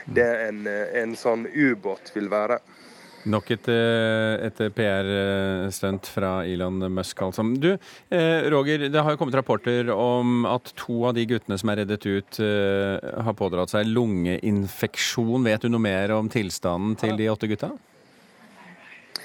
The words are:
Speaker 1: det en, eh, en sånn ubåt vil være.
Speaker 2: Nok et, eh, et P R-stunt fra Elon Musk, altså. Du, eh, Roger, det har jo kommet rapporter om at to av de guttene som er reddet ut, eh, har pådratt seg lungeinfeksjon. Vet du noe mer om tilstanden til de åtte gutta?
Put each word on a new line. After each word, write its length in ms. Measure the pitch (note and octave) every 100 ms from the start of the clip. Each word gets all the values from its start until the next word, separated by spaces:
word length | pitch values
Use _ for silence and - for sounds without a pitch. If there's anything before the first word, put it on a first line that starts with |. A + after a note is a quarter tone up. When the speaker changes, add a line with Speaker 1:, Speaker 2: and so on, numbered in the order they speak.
| -
Speaker 1:
det 400 | A#2 A#2+ A#2 A2
en, 200 | G#2+ G#2
eh, 340 | G#2 G2+ A#2+
en 140 | A2+ A2+
sånn 320 | B2 A2+ A2+
ubåt 640 | C#3 C#3 A2 G2+ F#2+ -
vil 160 | A2 G2+
være. 320 | G#2 G#2+ A#2+ - - - - - -
Speaker 2:
Nok 280 | G#2+ G#2+ -
et, 160 | A2+ -
eh, 800 | A#2 A#2 A#2 A2+ A2 A2 A2 A2
et 260 | - A2
P 100 | G#2
R-stunt 1200 | G#2+ G2 G2 G2 G2 G2 F#2+ F#2 G2 F#2+ G2 G2 -
fra 360 | - F#2+ F#2+
Elon 360 | F2 F2+ F#2 F#2 F#2
Musk, 300 | F#2 F#2 -
altså. 220 | F#2+ F#2 A2+ B2+
Du, 180 | D#3+ G3 - - _
eh, 400 | F3+ E3 E3 C#3+
Roger, 400 | D3 C#3 D3+ C#3+
det 60 | D3+
har 120 | D3+
jo 60 | D3
kommet 180 | D3 C3+
rapporter 560 | B2+ A2 B2 A#2+ A#2+
om 500 | G#2 A#2+ B2 B2 A#2+ A2+
at 260 | B2 - -
to 300 | - A#2 B2
av 80 |
de 140 | A#2+ A#2
guttene 280 | A#2 - G2
som 100 | G#2+
er 60 | G#2 G2+
reddet 180 | G#2
ut, 360 | G#2 G2 - -
eh, 800 | G#2+ G#2 G2 G2 G2 G2 - -
har 120 | A2+
pådratt 360 | G#2 F#2+ F2 F2+
seg 160 | G#2+ A2
lungeinfeksjon. 1600 | A#2 A#2 F#2 F2 F2+ A2 G2+ F#2+ - A2+ - - - A2+ B2+
Vet 180 | A#2+ G#2+
du 80 | A#2
noe 100 | A#2
mer 300 | G#2+ F#2+ G2+
om 160 | A2 A2
tilstanden 680 | A#2 F#2+ - F#2 F2 G2+ A2
til 180 | A2 G#2+
de 120 | A2
åtte 200 | G#2+ A2
gutta? 300 | G#2 E3+ C#4 - _ _ - - - - - - - - - - -